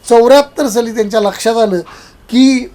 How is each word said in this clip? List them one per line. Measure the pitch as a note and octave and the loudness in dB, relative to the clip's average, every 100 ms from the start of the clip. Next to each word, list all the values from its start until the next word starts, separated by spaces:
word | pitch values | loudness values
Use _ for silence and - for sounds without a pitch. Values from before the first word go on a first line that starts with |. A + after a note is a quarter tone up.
| - | 2
चौऱ्याहत्तर | A#3 A#3 C#4 C#4+ - C#4+ | 2 4 4 2 -4 -4
साली | G#3+ A#3 | -4 -6
त्यांच्या | A3+ G#3 G#3+ | -4 -4 -2
लक्षात | G3+ F#3+ A3 A3+ | -2 -4 -4 0
आलं | A3 F3+ E3 - - _ - | 0 -2 -6 -18 -20 _ -6
की | A#3 C4 B3+ B3 | 2 2 2 -6